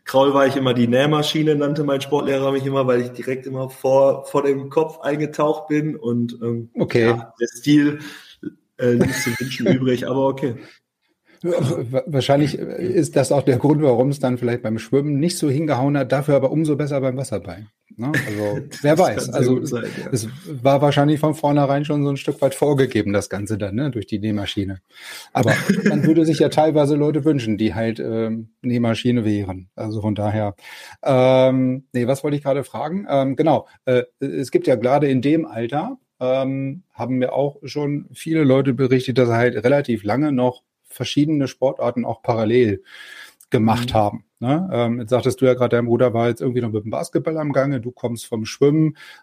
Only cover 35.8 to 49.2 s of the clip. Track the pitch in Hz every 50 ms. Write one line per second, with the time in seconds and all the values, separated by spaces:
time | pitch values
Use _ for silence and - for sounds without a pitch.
35.8 | 170 247 277 - _ _ _ - 127 127 131 135 135 135 135 135 135 135 139 180
36.8 | - _ _ - 120 120 131 127 127 123 - 127 139 147 143 - - 127 - 147
37.8 | 147 143 147 147 - - 127 - - 160 160 160 151 131 131 135 135 139 135 131
38.8 | 135 120 127 127 123 135 120 131 127 117 117 117 123 123 120 110 107 123 143 143
39.8 | 139 - 117 104 101 104 110 131 151 151 143 123 123 123 123 - _ _ _ _
40.8 | _ _ - - 127 - - 143 147 156 156 143 135 123 - - 127 135 - -
41.8 | 120 117 - 123 117 123 110 - - - 117 113 110 107 117 123 123 107 98 95
42.8 | - _ - - - - - - - - - _ _ _ - 123 110 110 110 120
43.8 | 120 123 - 110 104 104 110 113 - _ _ - 117 123 147 165 185 185 - 120
44.8 | 120 117 117 123 117 110 127 120 - 131 123 - 135 127 123 123 123 120 123 120
45.8 | 120 117 117 120 127 123 107 117 117 120 117 - - 131 120 123 117 113 107 107
46.8 | 107 110 113 135 170 - - 175 - 170 160 160 151 147 131 135 131 143 143 127
47.8 | 110 123 - _ - 113 120 113 - - 120 110 110 107 - - 139 143 147 160
48.8 | 156 156 151 - - - - -